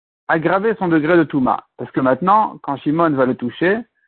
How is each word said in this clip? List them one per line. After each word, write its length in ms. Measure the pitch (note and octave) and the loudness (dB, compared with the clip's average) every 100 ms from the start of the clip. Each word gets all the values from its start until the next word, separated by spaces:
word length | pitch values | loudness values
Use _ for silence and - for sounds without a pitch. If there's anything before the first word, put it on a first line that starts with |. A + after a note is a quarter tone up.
| _ _ - | _ _ -2
aggravé 460 | D#3+ D#3+ F#3+ A3 G#3 | 0 0 0 0 -2
son 100 | F3+ | 0
degré 280 | D#3+ D3+ F3+ | 0 4 2
de 80 | |
Touma. 420 | D#3 C#3+ B2 - - - | 2 0 0 -2 -6 -14
Parce 140 | A#2+ | -8
que 100 | D#3 | -2
maintenant, 580 | C3 B2+ F#3 G#3+ G#3+ - | 0 0 2 2 0 -6
quand 140 | - C3+ | -8 -6
Shimon 340 | D3+ D#3+ E3 | -2 0 2
va 160 | C3+ B2+ | 2 0
le 80 | |
toucher, 440 | A#2+ A#2+ - E3+ G#3+ A#3 _ | 0 -6 -2 -2 -2 -6 _